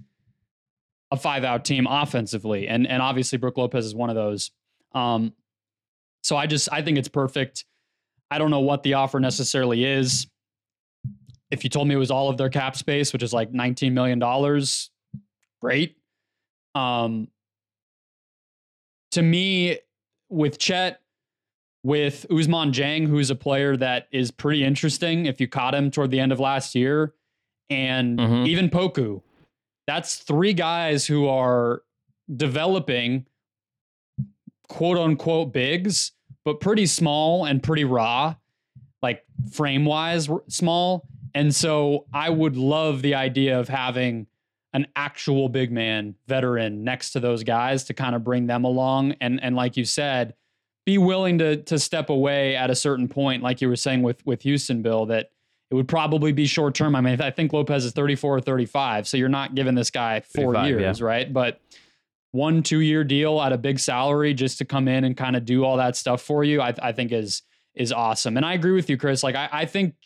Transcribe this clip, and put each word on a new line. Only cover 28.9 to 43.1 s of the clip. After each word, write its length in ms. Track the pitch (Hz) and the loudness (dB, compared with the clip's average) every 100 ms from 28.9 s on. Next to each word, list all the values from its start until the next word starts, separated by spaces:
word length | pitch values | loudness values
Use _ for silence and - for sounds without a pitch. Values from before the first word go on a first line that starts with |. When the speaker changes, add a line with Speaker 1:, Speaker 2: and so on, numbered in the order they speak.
| - 117 98 - _ _ _ _ _ - | 0 -2 -4 -12 _ _ _ _ _ -6
Speaker 1:
that's 300 | 156 170 - | -6 -6 -8
three 360 | - 147 190 | -2 2 4
guys 540 | 180 165 170 165 147 139 | 2 0 0 0 0 0
who 220 | 147 143 | 2 2
are 540 | 131 127 123 120 123 - _ _ _ - | 2 4 4 2 -2 -6 _ _ _ -12
developing 880 | 131 151 135 165 190 156 123 120 131 131 _ _ _ _ _ _ _ _ - - _ - - - | -4 -2 0 2 0 0 -2 0 -2 -4 _ _ _ _ _ _ _ _ -12 -12 _ -20 -20 -14
quote 300 | - 165 180 | -4 0 2
unquote 560 | 165 151 165 160 160 | 2 0 0 0 0
bigs, 580 | 131 127 170 190 180 - - - - | -2 0 0 -2 -2 -4 -8 -20 -10
but 160 | - 147 | -6 -2
pretty 240 | 190 208 | 0 2
small 640 | 185 - 160 147 156 175 160 | 2 2 0 2 2 2 2
and 160 | 135 | 0
pretty 220 | 127 156 | 0 0
raw, 500 | 139 127 113 120 151 165 _ _ _ - - _ | 2 2 2 0 -2 -4 _ _ _ -20 -20 _
like, 240 | 123 120 _ - 120 | -4 -4 _ -10 -8
frame 360 | - 147 135 151 | -2 0 2 2
wise 420 | 151 165 170 147 | 0 0 -2 -2
r-, 140 | 170 - | -4 -6
small. 580 | - 170 170 180 180 - - - | -2 0 2 2 -2 -6 -20 -8
And 200 | 143 147 | 0 2
so 520 | 139 165 151 143 143 - | 2 2 2 2 0 -2
I 180 | 143 160 | -4 0
would 260 | 165 156 127 | 2 2 2
love 460 | 131 151 160 139 | 2 2 2 0
the 120 | 139 | 0